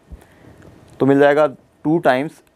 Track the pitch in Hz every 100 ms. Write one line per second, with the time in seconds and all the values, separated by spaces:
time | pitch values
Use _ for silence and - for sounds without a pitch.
0 | _ - - _ - - - - _ -
1 | 131 139 143 143 151 - _ _ 147 165
2 | 160 127 151 - _